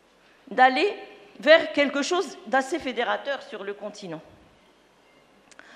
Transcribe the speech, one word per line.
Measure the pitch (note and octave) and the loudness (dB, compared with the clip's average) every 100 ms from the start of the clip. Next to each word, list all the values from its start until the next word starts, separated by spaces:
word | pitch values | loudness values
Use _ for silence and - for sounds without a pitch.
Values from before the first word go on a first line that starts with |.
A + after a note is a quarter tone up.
| _ _ _ _ - | _ _ _ _ -6
d'aller | G#3 C4 C4 G4+ - - - - - | 4 6 6 -2 -4 -12 -20 -20 -2
vers | C#4 D#4+ D#4 | 6 6 6
quelque | - C#4+ C#4 | 0 0 0
chose | C#4 F4 C4 - - | -2 -2 -2 -10 -2
d'assez | B3+ C4 E4 | -2 -2 -4
fédérateur | C#4 A3+ A#3 G#3 C#4 C4 | -4 -4 -2 -4 -4 -8
sur | - G#3+ | -10 -12
le | G3 | -12
continent. | G3+ G3+ - F#3+ D#3+ - - - _ _ _ _ _ _ _ _ _ _ - - | -10 -12 -12 -12 -14 -16 -20 -20 _ _ _ _ _ _ _ _ _ _ -20 -20